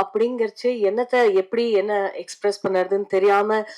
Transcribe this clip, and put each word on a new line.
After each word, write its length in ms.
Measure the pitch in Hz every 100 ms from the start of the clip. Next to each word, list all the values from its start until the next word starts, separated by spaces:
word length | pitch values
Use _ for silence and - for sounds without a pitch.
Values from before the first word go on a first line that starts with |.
அப்படிங்கறச்சு 640 | 196 214 233 247 220 - 240
என்னத்த 680 | 247 202 214 247 247 233
எப்படி 380 | 190 190 233 240
என்ன 400 | 202 208 208 196
எக்ஸ்பிரஸ் 540 | - 175 - 202 202 -
பண்ணுறதுன்னு 380 | 185 180 196 202
தெரியாம 580 | 190 202 202 208 220 214